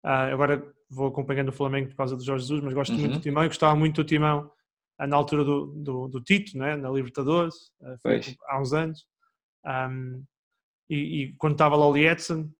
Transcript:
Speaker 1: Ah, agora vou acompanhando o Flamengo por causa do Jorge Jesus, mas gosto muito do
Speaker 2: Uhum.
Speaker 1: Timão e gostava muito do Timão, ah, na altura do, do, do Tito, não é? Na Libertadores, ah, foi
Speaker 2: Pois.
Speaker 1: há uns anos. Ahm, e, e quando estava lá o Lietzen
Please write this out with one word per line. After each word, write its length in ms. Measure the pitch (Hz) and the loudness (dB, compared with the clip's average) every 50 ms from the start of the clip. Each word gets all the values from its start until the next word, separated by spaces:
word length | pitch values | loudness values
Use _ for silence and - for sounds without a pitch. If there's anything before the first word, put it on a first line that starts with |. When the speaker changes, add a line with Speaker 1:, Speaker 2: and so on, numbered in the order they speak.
| - | 0
Speaker 1:
Ah, 220 | 151 135 131 131 | 0 0 0 2
agora 360 | 131 135 131 143 139 143 143 143 - _ _ _ _ | 0 2 2 2 2 2 0 -2 -12 _ _ _ _
vou 180 | 131 131 135 135 | -8 -4 -4 -4
acompanhando 400 | 135 139 135 139 143 135 139 135 | -2 -4 -4 -2 -2 -2 -2 -2
o 60 | 127 | -2
Flamengo 340 | - 143 135 135 139 135 131 | -2 -2 -2 0 -2 -4 -4
por 80 | - | -4
causa 220 | - 135 127 131 123 | -6 -4 -4 -4 -6
do 60 | 127 | -4
Jorge 200 | 131 139 131 127 | -4 -4 -4 -2
Jesus, 180 | 123 147 151 | -4 -4 -4
mas 120 | 143 139 131 | -4 -4 -2
gosto 180 | 139 139 - | -2 -2 -2
muito 200 | - - 147 147 | -2 -2 -2 -2
do 40 | 135 | -2
Speaker 2:
Uhum. 60 | 156 | -2
Speaker 1:
Timão 240 | - 151 143 151 160 | -4 -2 0 2 2
e 20 | 165 | 0
gostava 280 | 160 - - 156 151 151 | 2 2 4 4 6 6
muito 260 | 156 160 156 156 151 | 4 2 2 0 0
do 20 | 156 | 2
Timão, 440 | 156 151 151 151 151 147 147 - _ _ _ _ _ _ _ _ _ _ | 2 2 4 4 2 0 -2 -8 _ _ _ _ _ _ _ _ _ _
ah, 100 | 147 139 | -4 0
na 80 | 143 | 2
altura 300 | 143 147 143 151 147 147 | 2 2 2 2 0 2
do, 220 | 139 143 143 147 143 | 2 2 0 -2 -4
do, 400 | 143 151 147 139 131 127 127 135 | -10 -10 -8 -6 -6 -6 -6 -8
do 120 | 131 131 | -8 -10
Tito, 360 | 123 - 196 202 202 208 - 131 | 0 0 0 0 0 -4 -8 -4
não 80 | 131 | -4
é? 100 | 143 151 | -2 -2
Na 140 | 147 135 131 | -2 -4 -4
Libertadores, 840 | 131 135 131 120 123 147 135 135 160 175 175 165 165 - - _ _ _ | -2 -2 -4 -4 -6 -4 0 2 2 2 2 0 -4 -10 -20 _ _ _
ah, 140 | - 131 127 123 | -20 -18 -18 -8
foi 180 | _ 120 117 117 | _ 0 0 0
Speaker 2:
Pois. 160 | - - 135 _ _ - | 0 -6 -14 _ _ -6
Speaker 1:
há 100 | 139 135 | -4 -2
uns 140 | 139 127 139 | -2 0 0
anos. 320 | 156 165 160 160 - _ _ _ _ _ _ _ _ _ _ _ _ _ | 0 0 -2 -6 -10 _ _ _ _ _ _ _ _ _ _ _ _ _
Ahm, 560 | 151 135 131 131 131 131 131 127 127 127 127 135 _ _ _ _ _ _ _ _ _ _ _ _ _ | -6 -6 -4 -4 -6 -6 -8 -10 -10 -12 -14 -16 _ _ _ _ _ _ _ _ _ _ _ _ _
e, 60 | 156 143 143 156 160 151 135 | -4 -4 -4 -4 -4 -6 -6
e 100 | 131 - - | -6 -8 -2
quando 160 | - 156 147 | 0 0 4
estava 240 | 147 156 147 147 151 | 6 4 6 6 6
lá 100 | 147 147 | 6 6
o 60 | 143 | 6
Lietzen 580 | 143 151 160 170 165 - - 170 160 156 151 156 _ | 6 6 4 4 2 -2 -6 -4 -4 -4 -8 -12 _